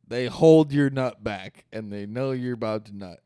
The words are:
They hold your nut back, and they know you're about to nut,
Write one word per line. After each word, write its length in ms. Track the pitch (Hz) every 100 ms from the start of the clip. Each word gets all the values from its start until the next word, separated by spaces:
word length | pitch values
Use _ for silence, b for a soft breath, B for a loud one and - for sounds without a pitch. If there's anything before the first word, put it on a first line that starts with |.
| _
They 180 | 120 123
hold 440 | - 160 160 151
your 180 | 143 139
nut 340 | 135 127 -
back, 420 | 107 98 95 - _
and 200 | 110 107
they 140 | 101 104
know 260 | 120 135
you're 220 | 131 123 117
about 300 | 110 107 104
to 100 | 101
nut, 220 | 92 78